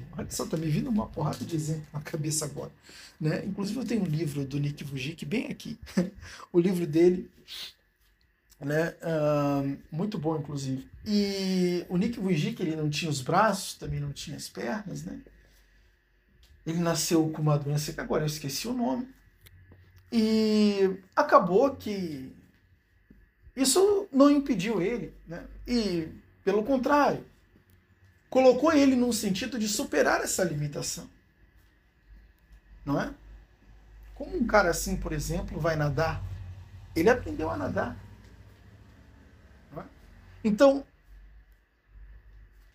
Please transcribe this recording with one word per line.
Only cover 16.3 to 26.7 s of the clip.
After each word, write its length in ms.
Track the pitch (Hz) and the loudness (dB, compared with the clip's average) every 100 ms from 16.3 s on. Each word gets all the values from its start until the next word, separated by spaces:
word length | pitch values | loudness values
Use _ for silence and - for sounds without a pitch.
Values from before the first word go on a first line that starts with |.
| _ _ _ - | _ _ _ -6
Ele 140 | 170 | 0
nasceu 500 | 170 160 - 165 156 | 0 0 2 2 2
com 120 | - | 0
uma 160 | 151 147 | 2 2
doença 360 | 143 147 - | 0 -2 -4
que 60 | - | -6
agora 240 | 240 185 | -2 -2
eu 40 | 151 | -2
esqueci 400 | - 139 - 220 | -4 -6 -6 -4
o 60 | |
nome. 340 | 254 240 247 254 - _ _ - - - - _ - - | -2 -2 -2 -6 -14 _ _ -20 -20 -20 -20 _ -20 -4
E 880 | 233 220 220 220 214 208 202 190 185 - - | 0 2 4 4 4 4 4 2 0 -4 0
acabou 600 | 294 320 180 190 269 269 | 6 6 6 4 4 0
que 560 | 214 202 170 139 131 - - _ _ _ _ _ _ - _ _ - - | -6 -6 -6 -8 -12 -18 -20 _ _ _ _ _ _ -20 _ _ -10 0
isso 520 | 262 359 392 403 - | 2 6 6 4 2
não 180 | 262 285 | 6 6
impediu 520 | 285 277 208 202 208 | 6 2 0 0 0
ele, 320 | 180 240 - - - | 0 -2 -8 -14 -14
né? 180 | 175 - - - | -14 -14 -14 -2
E, 400 | 240 208 170 160 - - _ | 0 0 -2 -4 -10 -20 _
pelo 200 | - 202 | 0 2
contrário, 640 | 214 | 2